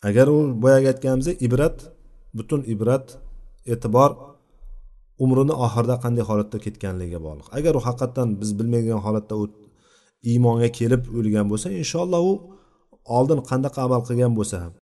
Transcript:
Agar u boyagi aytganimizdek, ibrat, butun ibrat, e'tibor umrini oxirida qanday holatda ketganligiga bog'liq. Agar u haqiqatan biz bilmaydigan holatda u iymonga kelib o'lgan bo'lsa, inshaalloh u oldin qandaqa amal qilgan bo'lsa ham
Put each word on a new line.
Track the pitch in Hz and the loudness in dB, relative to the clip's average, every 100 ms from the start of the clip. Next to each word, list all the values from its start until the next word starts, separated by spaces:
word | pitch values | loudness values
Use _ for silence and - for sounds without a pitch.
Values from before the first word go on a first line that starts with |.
Agar | 104 104 135 | 2 4 6
u | 151 151 117 | 4 2 2
boyagi | 127 135 135 | 4 6 4
aytganimizdek, | 131 135 131 139 180 | 0 0 -2 -2 -2
ibrat, | 123 127 156 - - - - - - | 0 2 0 -2 -16 -20 -20 -20 -16
butun | 110 110 147 | -12 -4 -4
ibrat, | 120 110 110 131 131 - - - - - - | -4 -4 0 0 -2 -18 -18 -18 -20 -20 -8
e'tibor | 117 120 113 139 - - - _ _ - - - - _ _ | -6 0 4 4 2 -16 -20 _ _ -20 -18 -20 -20 _ _
umrini | 131 131 135 | 2 2 2
oxirida | 156 120 104 117 123 | 0 -2 0 0 0
qanday | 123 120 | -2 -2
holatda | 110 107 104 107 | 0 0 -2 -6
ketganligiga | 104 101 98 92 90 85 | -10 -8 -8 -6 -8 -8
bog'liq. | 80 76 - | -10 -14 -12
Agar | 135 156 151 | -2 0 0
u | |
haqiqatan | 117 120 127 123 120 101 | -2 -4 -4 -2 -2 -2
biz | 104 | -4
bilmaydigan | 104 113 120 113 110 | -2 0 0 0 -2
holatda | 107 107 107 107 | -2 -4 -4 -6
u | 104 - - _ _ _ _ _ | -6 -8 -20 _ _ _ _ _
iymonga | 117 120 120 117 117 | 0 4 4 4 0
kelib | 117 117 123 123 | 0 0 0 0
o'lgan | 117 107 107 101 | -4 0 2 0
bo'lsa, | 107 175 | -2 -4
inshaalloh | 190 160 165 180 175 | -6 -4 -4 -2 0
u | 175 196 - - _ _ _ _ - | 2 0 -4 -20 _ _ _ _ -4
oldin | 120 135 156 | 2 4 2
qandaqa | - 131 135 - | 0 -2 -2 -2
amal | 127 123 | 0 0
qilgan | 120 120 123 113 | 0 2 2 2
bo'lsa | 101 95 | -2 -4
ham | 85 82 _ | -10 -14 _